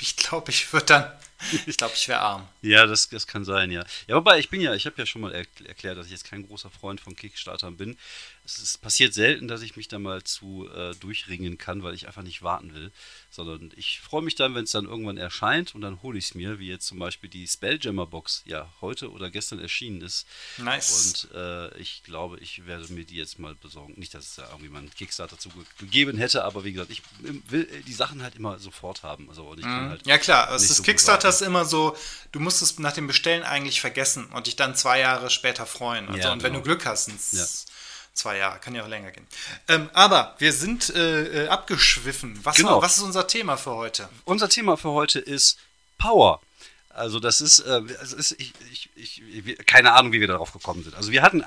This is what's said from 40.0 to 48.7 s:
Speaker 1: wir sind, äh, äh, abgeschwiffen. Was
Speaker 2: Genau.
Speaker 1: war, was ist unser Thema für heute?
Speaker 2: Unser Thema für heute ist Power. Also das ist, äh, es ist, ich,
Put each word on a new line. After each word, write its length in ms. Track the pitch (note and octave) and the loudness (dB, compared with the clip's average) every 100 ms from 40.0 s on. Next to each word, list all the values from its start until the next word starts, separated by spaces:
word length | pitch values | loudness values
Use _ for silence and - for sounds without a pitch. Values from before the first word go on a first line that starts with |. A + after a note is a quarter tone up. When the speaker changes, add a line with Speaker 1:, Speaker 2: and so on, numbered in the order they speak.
| G3+ E3 - - | 8 8 4 2
Speaker 1:
wir 140 | D3+ | 2
sind, 380 | C3 F3+ A#3 - | 2 -2 -2 -2
äh, 520 | F3 E3 D#3 D#3+ D#3 D#3 | 2 2 2 0 -2 0
äh, 20 | |
abgeschwiffen. 920 | G3 - F3 - B2+ B2+ - B2 G#2 | 0 0 4 4 4 0 -6 -8 -6
Was 100 | C#3 D3+ | 2 4
Speaker 2:
Genau. 180 | G3 A#2+ | 6 6
Speaker 1:
war, 60 | |
was 140 | F3 G3 | 6 2
ist 40 | |
unser 240 | G3 F#3 F#3 | 2 0 0
Thema 300 | A3+ F#3+ C3 | 0 -2 -4
für 160 | C3+ | -4
heute? 340 | A2+ A2+ - G2 A2+ | -6 -6 -6 -8 -10
Speaker 2:
Unser 240 | - G#3 G3+ | -2 0 4
Thema 280 | A#3+ G#3+ G#2 | 4 4 0
für 140 | D#3+ | 0
heute 280 | D3 D3 C3+ | 0 2 0
ist 400 | C#3 C#3 - - _ _ _ - | -2 2 2 2 _ _ _ -4
Power. 420 | G#3+ G#3 G2+ D2+ _ _ - - _ | 4 8 8 6 _ _ -20 -20 _
Also 280 | - A2+ A2+ | -8 -6 -2
das 220 | A#2 - | 0 2
ist, 180 | D3+ - | 6 6
äh, 220 | - B2 G#2+ F#2+ | 6 0 -2 -10
es 120 | C3 | -12
ist, 240 | C3+ - - | -6 -6 -6
ich, 140 | B2+ - A#2 | -10 -16 -16